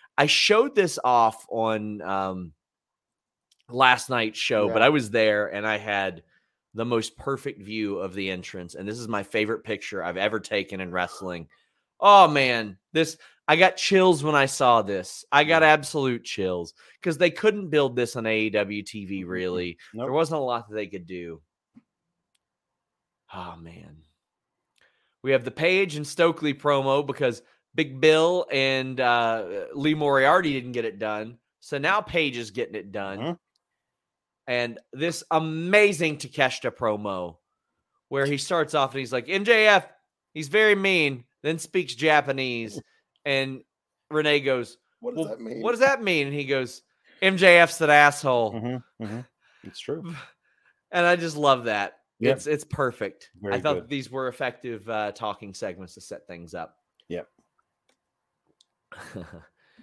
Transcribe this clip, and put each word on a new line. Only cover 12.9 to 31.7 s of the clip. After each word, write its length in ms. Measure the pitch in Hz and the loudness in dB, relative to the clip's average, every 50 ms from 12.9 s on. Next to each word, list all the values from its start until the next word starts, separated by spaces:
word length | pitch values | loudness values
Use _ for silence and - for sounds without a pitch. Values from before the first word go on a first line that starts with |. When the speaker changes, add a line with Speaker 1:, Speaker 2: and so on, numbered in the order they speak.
| - | 0
Speaker 1:
this, 240 | 160 160 160 - - - - _ _ _ - | 0 0 0 -2 -10 -20 -20 _ _ _ 2
I 80 | 156 | 4
got 200 | 165 185 185 185 | 6 6 4 4
chills 460 | - - - 196 190 185 185 175 143 143 | 0 -2 2 4 6 6 6 4 4 2
when 100 | 156 151 | 2 2
I 120 | 143 135 | 4 2
saw 360 | 135 - - 143 123 120 113 104 | 2 0 2 4 6 6 6 4
this. 420 | 98 101 95 90 - - - - - - | 2 -4 -6 -6 -8 -12 -18 -8 2 2
I 120 | 143 151 | 4 4
got 180 | 156 165 160 160 | 6 4 6 8
Speaker 2:
Yeah. 60 | 151 | 6
Speaker 1:
absolute 560 | 151 147 143 - - 151 135 131 120 117 - | 6 6 4 -2 -4 -2 -2 -2 -2 -4 -6
chills 500 | - - - 95 92 90 90 87 - - _ _ _ _ _ - | -10 -6 -4 -2 -2 -2 -4 -6 -10 -14 _ _ _ _ _ -6
'cause 160 | 180 160 135 | -6 0 2
they 120 | 180 175 | 2 2
couldn't 380 | 165 - - 220 208 208 196 160 | 2 2 0 0 0 0 -4 -2
build 260 | 147 147 139 131 120 | 0 2 2 2 0
this 200 | 127 123 113 - | -2 -2 -2 -4
on 100 | 127 113 | -4 -2
A 120 | 110 110 110 110 | -2 0 0 0
E 80 | 110 | 0
W 320 | 101 107 104 98 107 104 101 | 0 0 -2 -2 -4 -8 -10
T 220 | - - 107 98 | -10 -12 -14 -10
V, 180 | 92 101 95 92 | -8 -8 -8 -8
Speaker 2:
Mm-mm. 40 | 87 | -6
Speaker 1:
really. 500 | 92 90 90 92 90 90 90 87 85 - - - - | -6 -4 -4 -4 -4 -4 -6 -6 -8 -12 -18 -18 -12
Speaker 2:
Nope. 120 | 110 123 | -10 -8
Speaker 1:
There 60 | 127 131 | -4 -2
wasn't 260 | 156 165 143 160 151 | -2 -2 -2 -2 -4
a 40 | 135 | -4
lot 240 | 123 120 117 113 104 | -4 -4 -6 -8 -8
that 60 | 107 | -8
they 120 | 107 104 92 | -8 -8 -8
could 180 | 98 95 87 | -10 -14 -14
do. 340 | 82 92 90 87 85 82 80 _ _ _ _ _ _ _ - _ _ _ _ _ _ _ _ _ _ _ _ _ _ _ _ _ _ _ _ _ _ _ _ _ _ _ _ _ _ - | -12 -12 -12 -12 -12 -14 -16 _ _ _ _ _ _ _ -20 _ _ _ _ _ _ _ _ _ _ _ _ _ _ _ _ _ _ _ _ _ _ _ _ _ _ _ _ _ _ -16
Oh 240 | 92 90 87 82 | -14 -14 -14 -16
man. 460 | 82 82 82 85 87 82 76 76 78 80 _ _ _ _ _ _ _ _ _ _ _ _ _ _ _ _ _ _ _ _ _ _ _ - | -18 -20 -20 -20 -20 -20 -20 -20 -20 _ _ _ _ _ _ _ _ _ _ _ _ _ _ _ _ _ _ _ _ _ _ _ _ -2
We 100 | 131 135 | 0 2
have 120 | 131 120 | 2 0
the 60 | 127 | -2
Page 460 | - - 160 175 185 190 196 180 147 | -4 -2 0 0 2 2 0 -2 -4
and 100 | 151 151 | -8 -10
Stokely 480 | 143 - - 165 170 165 165 156 151 139 | -8 -2 0 2 2 2 0 -2 -4 -4
promo 500 | 143 - 147 143 139 135 135 135 143 147 | -2 0 0 0 2 2 0 0 0 0
because 380 | 139 135 - 143 123 113 - - _ _ _ _ _ _ | -4 -4 -2 -2 -2 -2 -4 -12 _ _ _ _ _ _
Big 260 | - 156 135 131 131 | -4 -4 -4 -4 2
Bill 460 | 147 156 156 156 160 170 180 180 - - - | 4 6 6 6 4 2 2 0 -2 -2 -2
and, 480 | 135 135 135 135 131 131 131 127 127 | 0 0 0 0 -2 -4 -4 -4 0
uh, 640 | 127 120 120 120 117 113 113 113 101 87 95 101 90 - - | 2 2 2 2 2 0 0 -2 -4 -6 -8 -10 -10 -10 -8
Lee 200 | 139 139 151 156 | -4 -2 -2 0
Moriarty 580 | 156 151 143 139 135 131 139 165 185 180 156 139 | 0 2 2 4 4 6 6 6 4 4 2 -2
didn't 200 | 131 123 127 120 | -4 -6 -6 -6
get 120 | 120 113 | -4 -4
it 140 | 113 98 101 | -4 -6 -6
done. 380 | 110 107 107 107 110 113 120 - _ _ _ _ | -6 -6 -6 -6 -8 -10 -14 -18 _ _ _ _
So 180 | _ - | _ -10